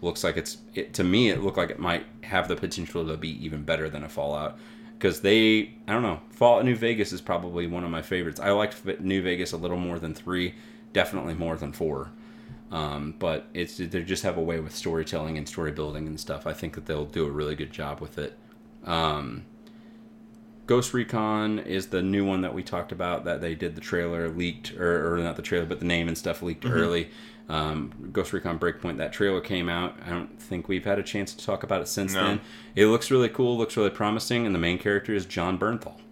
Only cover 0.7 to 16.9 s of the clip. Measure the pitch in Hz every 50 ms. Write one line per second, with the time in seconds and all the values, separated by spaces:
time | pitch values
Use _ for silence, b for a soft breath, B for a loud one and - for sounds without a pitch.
0.7 | - 95 - - - - 95 90 92 113 123 110 90 76 90 98 92 95 87 82
1.7 | - - 82 90 85 - - - - - - - 98 92 90 - 90 80 - 85
2.7 | - - 85 78 - 87 82 80 78 78 80 80 78 - 78 80 78 76 73 76
3.7 | 82 78 78 78 73 73 73 76 - 76 71 71 73 73 76 76 76 B B B
4.7 | B B B B B - - 95 85 - - 98 107 113 110 110 107 107 107 -
5.7 | - - - - 104 117 120 107 85 78 - - - - 117 120 120 101 113 127
6.7 | 123 113 113 113 120 107 101 - - 90 - - 92 85 87 90 85 87 87 85
7.7 | 85 87 87 85 82 80 80 - 95 90 87 82 73 - - 101 101 104 107 104
8.7 | - - - 95 95 - 92 95 95 95 90 92 90 87 90 87 - 82 82 87
9.7 | 87 90 87 85 87 85 82 80 78 - - 87 90 90 90 87 - B B B
10.7 | B B B B - 98 87 - - 95 69 85 82 80 85 82 82 76 76 73
11.7 | 73 - 87 80 71 67 69 76 - B B B B B B B B B B -
12.7 | - 82 76 73 73 73 73 76 76 - 92 85 80 73 - - - 87 87 82
13.7 | - - 90 85 90 90 82 85 95 90 - 98 85 87 80 82 85 82 78 76
14.7 | - - - 87 82 80 80 - - 80 78 80 80 78 73 - - - 82 78
15.7 | 73 76 76 76 76 76 78 78 78 78 - - 78 71 - 76 78 - - 82
16.7 | 73 78 73 -